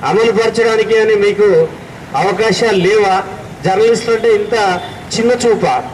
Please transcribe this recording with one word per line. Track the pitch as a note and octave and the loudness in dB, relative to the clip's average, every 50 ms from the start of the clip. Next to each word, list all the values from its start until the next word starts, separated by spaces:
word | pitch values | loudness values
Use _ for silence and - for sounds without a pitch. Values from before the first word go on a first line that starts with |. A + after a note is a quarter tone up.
| C3+ | -2
అమలు | C3+ E3 G#3 A3+ A#3 | 0 0 2 2 2
పరచడానికి | G3+ G#3 A3+ A3 - A3 A3+ A3+ A3 A3 G#3+ G#3+ A3 A3 | 2 2 0 0 0 0 0 0 2 0 0 2 2 2
అని | G#3+ A3 A3 | 2 2 2
మీకు | G3+ G3+ G3+ G3+ G3 G#3 G3+ F3 D#3+ E3 D#3+ - - - - - - - - - | 2 2 0 2 2 2 4 4 2 2 0 -4 -12 -16 -18 -18 -18 -18 -8 -4
అవకాశాలు | C3+ E3 G3 G3 F3+ A3 A3+ F#3+ - A#3 A3+ G#3 | -2 -2 -2 0 0 0 0 0 0 0 0 2
లేవా? | F#3+ E3+ F#3 G#3 A3 G#3 G3 F#3 F#3+ F#3+ - - - - - - - - | 2 2 2 2 2 2 2 0 0 -2 -6 -12 -14 -14 -16 -16 -6 -2
జర్నలిస్టులు | F3+ F#3+ G3 A3 A#3 A#3 G#3+ - A#3 A3+ | -2 2 2 4 2 2 2 0 -2 -2
అంటే | A3 A3+ A#3 A3 | 0 2 2 2
ఇంత | G3+ G#3 - A#3 A3+ G#3 F#3+ F3+ F3 - - - - - - - - | 2 0 -2 -2 0 0 0 -2 -2 -6 -10 -14 -14 -12 -8 -4 -2
చిన్న | A3+ A#3+ | 0 0
చూపా? | B3 A#3+ A#3+ A#3+ G#3+ F#3 - D#3+ - B2+ - - | 0 2 2 2 2 2 0 -2 -2 -2 -4 -8